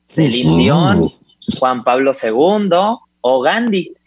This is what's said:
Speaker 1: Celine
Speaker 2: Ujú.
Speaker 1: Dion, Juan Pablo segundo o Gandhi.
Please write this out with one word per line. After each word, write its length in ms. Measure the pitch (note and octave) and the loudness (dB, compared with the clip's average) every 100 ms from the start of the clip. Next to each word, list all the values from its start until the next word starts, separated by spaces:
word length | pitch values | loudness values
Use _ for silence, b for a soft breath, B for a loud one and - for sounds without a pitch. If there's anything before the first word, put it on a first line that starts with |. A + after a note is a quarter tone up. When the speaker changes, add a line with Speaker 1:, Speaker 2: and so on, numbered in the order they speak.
| _ | _
Speaker 1:
Celine 440 | - D3 A2+ - | -2 0 0 0
Speaker 2:
Ujú. 80 | E2 | 2
Speaker 1:
Dion, 540 | F#2+ D3+ F3+ F#3 D#2 - _ _ - - | 2 2 2 0 -2 -6 _ _ -10 -2
Juan 240 | C3 B2+ | -2 -2
Pablo 300 | A#2 B2+ C3+ | 0 0 0
segundo 880 | C3 A2+ A2+ E3+ G#3 G3+ E3+ G#3 A#3+ _ _ | -2 -2 0 2 2 0 0 0 -4 _ _
o 180 | B2 C3 | -2 0
Gandhi. 540 | C#3 G#3 A#3+ G3 D#3+ - | 0 0 -2 -2 -4 -14